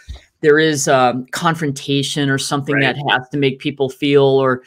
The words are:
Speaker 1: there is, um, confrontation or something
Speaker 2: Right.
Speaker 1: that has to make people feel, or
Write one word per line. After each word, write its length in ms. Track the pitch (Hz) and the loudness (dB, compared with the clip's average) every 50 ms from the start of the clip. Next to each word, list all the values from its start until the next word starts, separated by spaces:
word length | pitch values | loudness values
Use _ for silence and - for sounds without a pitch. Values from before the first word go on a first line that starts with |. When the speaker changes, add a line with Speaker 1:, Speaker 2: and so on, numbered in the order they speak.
| _ - - - _ _ _ _ | _ -18 -18 -18 _ _ _ _
Speaker 1:
there 180 | 165 151 147 156 | 2 4 4 4
is, 300 | 156 156 151 143 - 160 | 4 2 0 0 0 2
um, 360 | 139 131 127 123 120 127 123 | 2 4 4 2 0 -2 -6
confrontation 1000 | - - - 175 170 160 160 160 143 139 - - 143 139 139 135 - - 151 143 139 | -10 -6 -2 -2 -2 -2 -2 -2 -6 -6 -6 -6 -4 -4 -2 -2 -4 -4 -2 -2 -2
or 80 | 139 | -2
something 380 | 131 - - 151 139 139 147 143 | -2 -4 -4 -6 -4 -4 -2 -2
Speaker 2:
Right. 200 | 139 139 127 123 | 0 0 0 -2
Speaker 1:
that 160 | 143 143 123 | -2 -2 -2
has 180 | 104 127 127 - | -2 -2 -2 -4
to 80 | - | -4
make 220 | 143 139 135 135 135 | -2 0 -2 -2 -4
people 300 | - 147 147 - 135 131 | -8 -8 -4 -4 -4 -4
feel, 360 | - - 151 139 143 139 139 | -4 -4 0 2 4 4 4
or 380 | 135 135 135 135 131 127 127 - | 4 4 2 2 0 -2 -2 -6